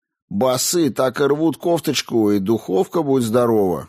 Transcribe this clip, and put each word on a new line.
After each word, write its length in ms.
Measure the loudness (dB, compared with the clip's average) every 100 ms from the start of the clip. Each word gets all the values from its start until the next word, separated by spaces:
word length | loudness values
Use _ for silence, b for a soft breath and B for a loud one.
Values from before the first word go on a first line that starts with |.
| _ _ -10
Басы 600 | -2 0 0 -2 0 0
так 320 | 0 -2 0
и 40 | 0
рвут 320 | 2 0 -2
кофточку, 760 | -2 -2 -2 -4 -2 0 2
и 80 | 2
духовка, 640 | 0 -2 0 -2 0 -2
будь 180 | 0 0
здорова. 640 | 0 0 2 2 0 -2